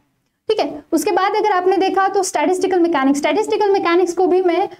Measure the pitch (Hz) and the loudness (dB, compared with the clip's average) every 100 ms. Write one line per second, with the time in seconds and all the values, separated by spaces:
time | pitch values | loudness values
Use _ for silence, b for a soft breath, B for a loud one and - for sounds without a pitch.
0 | _ _ _ _ - 427 330 311 - 320 | _ _ _ _ -4 -2 -4 -8 -4 -2
1 | 415 370 370 427 427 370 370 381 381 381 | 0 0 0 0 0 0 2 2 2 0
2 | 392 392 370 330 302 370 381 370 330 269 | 0 0 -2 -2 0 0 0 0 0 2
3 | 269 285 311 320 427 415 415 392 339 339 | 0 0 0 -2 -2 0 0 0 2 2
4 | 349 - 359 370 370 339 403 | 0 0 2 2 2 0 -2